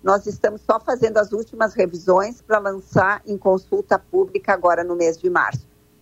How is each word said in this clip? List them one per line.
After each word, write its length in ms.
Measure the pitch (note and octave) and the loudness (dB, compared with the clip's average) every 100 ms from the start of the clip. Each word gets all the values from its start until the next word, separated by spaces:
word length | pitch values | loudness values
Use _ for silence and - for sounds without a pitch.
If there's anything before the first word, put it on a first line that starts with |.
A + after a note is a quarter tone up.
Nós 240 | F#3+ G3 G#3 | 2 0 -2
estamos 320 | - G#3 G#3+ | -2 -2 -4
só 180 | - A3 | -2 -2
fazendo 400 | - B3+ A3+ G#3+ | -2 -2 0 2
as 140 | G#3+ | 0
últimas 420 | G#3+ A3 A3+ A3 | -4 -8 -4 -4
revisões 680 | A3+ F#3 E3+ F#3 F#3 G3+ A#3+ | 0 -2 -2 0 2 2 -8
pra 180 | _ G#3+ | _ -2
lançar 640 | G3 G3 F#3 - F#3+ G#3 - | -2 -8 -2 0 0 -2 -6
em 120 | G3+ | -2
consulta 600 | G3 F#3+ - G4 G4+ - | 0 0 0 -4 0 -2
pública 560 | _ F#4 F#4+ G3+ - | _ 0 0 -2 -2
agora 300 | F#3+ F3+ E3+ | 0 2 2
no 100 | F3 | -2
mês 240 | F3 E3+ E3 | 0 0 0
de 120 | F3+ | 0
março. 360 | E3+ A2+ - - _ _ _ | 0 0 -4 -14 _ _ _